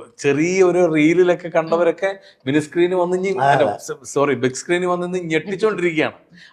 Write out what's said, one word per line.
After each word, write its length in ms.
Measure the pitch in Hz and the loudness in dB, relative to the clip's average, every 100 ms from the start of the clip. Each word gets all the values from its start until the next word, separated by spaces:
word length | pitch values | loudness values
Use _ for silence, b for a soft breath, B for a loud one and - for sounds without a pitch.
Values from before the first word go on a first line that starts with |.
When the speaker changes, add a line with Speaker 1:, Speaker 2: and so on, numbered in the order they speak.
| - _ | -20 _
Speaker 1:
ചെറിയ 460 | 143 139 165 190 | -2 0 0 2
ഒരു 300 | 180 175 180 | 4 4 2
റീലിലൊക്കെ 560 | 156 151 170 180 165 175 | 4 4 4 2 2 0
കണ്ടവരൊക്കെ 580 | 170 160 165 170 165 196 | -2 0 0 0 0 -4
Speaker 2:
ഉം. 320 | 196 - _ 131 | -6 -16 _ -2
Speaker 1:
മിനി 140 | 147 | -2
സ്ക്രീനിൽ 360 | 151 170 175 180 | 0 0 0 0
വന്ന് 220 | 175 185 | 0 -2
ഇഞ്ഞി-, 220 | 190 185 | -2 0
Speaker 3:
അതെ. 260 | 135 139 107 | 2 2 2
Speaker 1:
അല്ല, 120 | - | -2
സ-, 260 | - 143 | -10 -14
സോറി, 300 | 127 143 143 | -6 -2 0
ബിഗ് 200 | 123 127 | 0 -2
സ്ക്രീനിൽ 320 | 127 - 175 180 | -4 -4 -2 0
വന്ന് 280 | 175 180 | -2 -4
നിന്ന് 160 | 180 170 | -6 -4
ഞെട്ടിച്ചോണ്ടിരിക്കുകയാണ്. 840 | 160 170 190 220 185 175 156 127 - _ B B | -4 -4 -2 -2 0 -2 0 -2 -4 _ B B